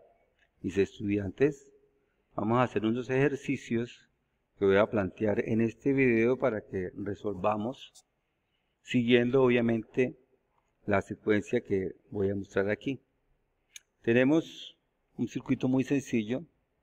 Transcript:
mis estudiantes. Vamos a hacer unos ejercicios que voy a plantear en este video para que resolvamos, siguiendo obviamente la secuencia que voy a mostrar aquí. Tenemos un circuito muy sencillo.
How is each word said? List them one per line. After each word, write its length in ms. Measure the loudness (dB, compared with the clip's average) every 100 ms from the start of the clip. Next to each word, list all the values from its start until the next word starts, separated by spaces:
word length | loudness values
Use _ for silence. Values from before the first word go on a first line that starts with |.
| _ _ _ _ _ _
mis 160 | -4 0
estudiantes. 960 | 0 -2 -4 -2 -4 0 0 0 -16 _ _ _ _ _ _ -6
Vamos 220 | 0 0
a 40 |
hacer 240 | 0 0 -2
unos 240 | -2 -2
ejercicios 1000 | 0 0 0 -6 -8 -4 -4 -4 -12 _ _ _ _ _ _
que 40 |
voy 120 | 4 4
a 100 | 4
plantear 540 | 0 -2 -2 -2 -2 0
en 120 | 0
este 320 | 0 -2 -2
video 460 | 2 4 4 2 2
para 220 | 0 -2
que 300 | -6 -8 -8
resolvamos, 1120 | -8 -8 -6 -8 -2 -2 -2 -6 -8 -18 -20 _ _ _ _ _ _ _ _
siguiendo 600 | -4 -2 4 4 4 4
obviamente 760 | 4 4 2 0 -2 -2 -2 -4 _ _ _ _ _ _ -2
la 160 | -2
secuencia 580 | -2 -6 0 0 0 -4
que 360 | -2 -2 -4 -10 _
voy 200 | -4 -2
a 60 | -4
mostrar 340 | -4 -4 -2
aquí. 300 | -2 -4 -8 _ _ _ _ _ _ _ -20 _ _
Tenemos 760 | 2 4 4 2 0 -14 -20 _ _ _ _ -8
un 100 | -6
circuito 400 | -6 -4 -2 0
muy 160 | 0
sencillo. 640 | 0 -2 0 -4 -2 -6 -8 _ _ _